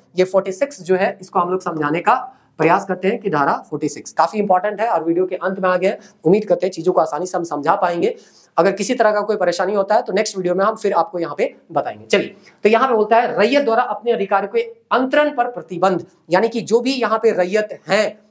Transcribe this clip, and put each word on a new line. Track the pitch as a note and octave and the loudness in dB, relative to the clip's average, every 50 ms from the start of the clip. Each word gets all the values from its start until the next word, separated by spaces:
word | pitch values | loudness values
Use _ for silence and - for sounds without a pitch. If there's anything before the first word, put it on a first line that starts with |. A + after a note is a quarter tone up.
| _ _ - F3 | _ _ 0 0
ये | F#3 | 0
फ़ोर्टी | F#3 G3 F#3+ F#3+ G3 | 2 2 -2 0 -2
सिक्स | F#3 - C#4 C#4 - - | -4 -4 -4 -6 -6 -6
जो | E3+ E3+ F#3 | -4 -2 0
है | F3+ G3 A#3 - - | 0 0 -2 -4 -6
इसको | F#3+ - - F#3+ | -10 -6 -2 -2
हम | F3 F3 | 0 0
लोग | F#3 F#3 | -2 -4
समझाने | - F3+ E3 D#3 D3 D3 D#3 F3 | -4 -4 -4 -2 -2 -2 -2 0
का | E3+ G#3+ A#3+ C4 - - - _ _ _ _ - | 2 2 2 2 0 -6 -16 _ _ _ _ 0
प्रयास | D#3 D#3+ F3 F#3+ G3 | 2 4 4 2 2
करते | - F#3 F3+ - F#3+ | -2 -4 -2 -2 -2
हैं | A#3 A#3 | -2 -2
कि | - G3+ | -2 -2
धारा | D3+ D3 C#3 D#3 G#3+ | 0 0 2 2 0
फ़ोर्टी | C4 - - D#3 C#3+ D#3 D3 | -2 -4 -8 -8 -6 -4 -6
सिक्स | - - - - | -6 -6 -14 -6
काफी | - - - - - G#3+ | 0 0 0 0 0 -2
important | G#3 G3+ F#3 F#3 G3 G#3 G#3 F#3+ | 0 2 2 2 0 -2 -4 -2
है | G#3+ A#3 | -2 -2
और | G3+ E3 D#3+ | 0 0 0
video | E3+ E3+ F3 F#3 | 0 0 0 0
के | F#3 F#3 | -2 -4
अंत | F3+ E3+ F#3+ F#3+ F#3+ | -4 -4 -4 -4 -2
में | F#3+ F#3 | -2 0
आ | F#3 F3 | 0 0
गए | F3+ G3 | 0 0
हैं। | A#3 - - - _ _ - | -2 -4 -10 -18 _ _ 2
उम्मीद | D#3 F#3+ G#3+ G#3 | 2 2 2 2
करते | - F3+ F3 F#3 | 0 0 0 0
हैं | F#3+ | -2
चीजों | F3+ E3 D#3+ F#3 F3 | -4 -2 -2 0 2
को | F3+ | 2
आसानी | D#3+ D#3+ D3 D3+ F3+ | 2 0 0 -6 -6
से | F3+ - F3+ | -4 -4 -4
हम | E3+ | -4
समझा | E3 D#3 C#3+ C#3+ D#3+ F#3+ | -4 -6 -4 0 0 2
पाएंगे। | G#3 G#3 F3 F3 E3+ F3+ A#3 - - - - _ _ _ _ - - | 2 2 0 0 0 -2 -2 -2 -4 -12 -20 _ _ _ _ 0 2
अगर | E3+ G3 | 2 2
किसी | G3 - G3 G3 B3 | 2 0 -2 -2 2
तरह | A#3+ A3 G#3+ | 2 4 4
का | G#3 G#3 | 2 2
कोई | G3+ G#3 G#3 | 0 -2 -2
परेशानी | G3+ F3+ F3 E3+ - F#3 F#3 G#3+ | 0 0 0 0 0 -2 -2 0
होता | G3+ F#3+ G3 G#3+ | 0 0 2 2
है | A#3 | 0
तो | - - F#3 | 0 0 -2
next | G3 A3 - - F#3+ | -2 -2 -2 -4 -4
video | F3 F3 F3 | -2 -2 0
में | F#3 G3 | 0 0
हम | A3 A3 | 0 0
फिर | G#3+ - G3+ F#3 | -2 -2 0 0
आपको | E3 E3 - - F3 | 0 0 -2 -2 -6
यहाँ | E3 D3 D3 - | -6 -6 -4 -4
पे | A3+ - - - _ - | -4 -4 -6 -10 _ -6
बताएंगे। | E3 C#3+ C3 A#2+ G#2+ G#2+ A2 | -4 -4 -4 -4 -8 -12 -6
चलिए, | - - G3 - G#2+ - - - - _ _ - | 0 0 0 0 0 -8 -16 -20 -20 _ _ 2
तो | G#3 | 4
यहाँ | A3 A3+ C4 B3+ | 4 4 2 2
पे | A#3+ | 2
बोलता | G#3+ G#3+ G#3+ A#3 A3+ | 2 2 4 4 4
है | B3 A3 D3+ E3 | 4 2 2 0
रैयत | G#3 A#3 C4+ C#4+ C#4+ | 2 2 2 2 2
द्वारा | A3+ A3+ B3 B3 | 2 0 0 0
अपने | A#3 G#3 - G#3+ A#3+ | -2 -4 -6 -2 -2
अधिकारों | A3+ F#3+ G3+ G3 G3+ G3 G3 G3 | -2 -2 0 0 0 0 0 0
के | - A#3 A#3 A#3 - _ _ - | -2 -2 -4 -4 -6 _ _ -2
अंतरण | - B3 C4 C4 D4 C#4+ D4+ D4 - | 0 0 0 2 2 2 2 2 2
पर | B3 A#3+ | -2 -2
प्रतिबंध, | B3 A#3+ E3+ D#3 - F#3 E3 F3+ G3 F#3 E3+ - - _ _ _ - | -2 -4 -10 -10 -10 -4 0 2 2 2 0 -4 -8 _ _ _ 2
यानी | E3+ F#3 A3 A3+ | 2 2 2 2
कि | A3+ A#3 | 0 -2
जो | E3+ - G#3+ A#3 | -4 0 0 0
भी | A3+ C4 C4+ | 2 0 -2
यहाँ | B3+ A3+ G3+ A3 A3 A3 | -2 -2 0 0 2 2
पे | A3 | 2
रैयत | G3+ F3+ F3+ F3+ G3 G#3+ G#3+ G#3 F3 - _ - | 2 2 0 0 0 -2 -2 -4 -6 -12 _ -2
हैं, | F#3+ G#3+ G#3 - - - _ _ | 0 0 0 0 -4 -10 _ _